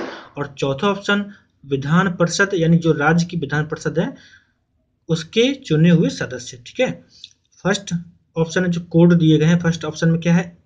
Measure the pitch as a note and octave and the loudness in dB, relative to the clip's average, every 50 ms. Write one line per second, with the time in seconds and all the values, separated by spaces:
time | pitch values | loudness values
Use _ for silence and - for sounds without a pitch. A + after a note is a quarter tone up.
0 | - - - - - - _ C#3+ C#3+ C#3 - - D3 C#3 C3+ C3+ G3+ G3+ G3 G3 | -6 -10 -12 -16 -18 -16 _ -10 -10 -10 -6 -4 -4 -4 -2 -2 -2 -2 -2 -2
1 | - - G3+ G#3 G3+ G3+ - - _ _ _ _ - C3+ C#3 C3+ C3+ C#3+ D#3+ F3 | -2 -2 -2 -2 -2 -6 -12 -20 _ _ _ _ -8 -6 -6 -4 -2 0 2 2
2 | F#3+ G3 F3 - - E3+ - - G3+ G3 G3+ F3+ D#3+ D#3+ E3+ E3 E3+ E3 D3+ C#3+ | 2 0 0 -2 -2 -2 0 0 0 0 0 0 2 2 2 2 2 0 0 2
3 | C#3+ D3+ E3 E3+ E3+ - - E3 D3 C3 D3+ D3+ D3+ D3+ D#3+ - - D#3 C#3+ D#3+ | 2 2 2 2 0 -2 -4 -8 -6 -4 -4 -4 -4 -4 -8 -8 -6 -4 -4 -2
4 | G3 C4+ C#4 - - _ - _ _ _ _ _ _ _ _ _ _ _ _ _ | -4 -4 -6 -12 -20 _ -20 _ _ _ _ _ _ _ _ _ _ _ _ _
5 | _ - E3 D#3+ - - - A3 A#3 C4+ C#4 - - - D#3 D3+ D#3+ F3 F3 E3 | _ -4 -4 -4 -4 -4 0 0 0 0 0 -4 -4 -2 0 2 4 4 4 4
6 | G3 C#4 - - C#3+ A2+ A#2 B2 - - - A#2+ - - - - B3+ G#3+ - - | 2 0 -2 -4 -8 -8 -8 -12 -14 -16 -18 -18 -20 -12 -4 -2 -2 -2 -4 -8
7 | - _ _ _ - - _ _ _ _ _ _ - F3 G3+ - - - F3 E3+ | -16 _ _ _ -20 -20 _ _ _ _ _ _ -4 -2 -2 -2 -4 -6 -8 -8
8 | - - - _ _ _ _ D#3+ E3 - - - F#3 F3 E3+ E3+ - - - E3 | -8 -10 -18 _ _ _ _ -4 -4 -2 -2 -2 -2 0 -2 -4 -6 0 4 4
9 | E3+ F3 F3 E3 D#3+ D#3 D#3 D3+ D3+ D#3+ F3 E3+ E3+ E3 D#3+ - - D#3 D#3 - | 6 6 6 6 6 4 4 4 4 4 2 2 2 0 -2 -2 -6 -8 -6 -2
10 | E3+ E3 E3 E3 E3 E3+ E3+ F3+ F3 F3 - _ _ | 0 0 0 2 2 2 2 2 0 -2 -8 _ _